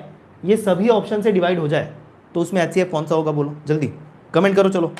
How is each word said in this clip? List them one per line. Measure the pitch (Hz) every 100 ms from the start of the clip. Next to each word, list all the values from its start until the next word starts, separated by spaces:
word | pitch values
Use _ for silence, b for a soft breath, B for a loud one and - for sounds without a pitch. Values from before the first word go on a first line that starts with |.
| - - - -
ये | 175 214
सभी | 208 175 220
option | 220 - 214
से | 220
divide | 196 175 180
हो | 151
जाए, | 151 113 - - - - 165
तो |
उसमें | 170 190
एचसीएफ़ | 160 190 180
कौन | 156 156
सा | 160
होगा? | 156
बोलो | 151 143 147 143
जल्दी, | 151 131 - - - - 160
comment | 190 196
करो, | 190
चलो | 190 165 -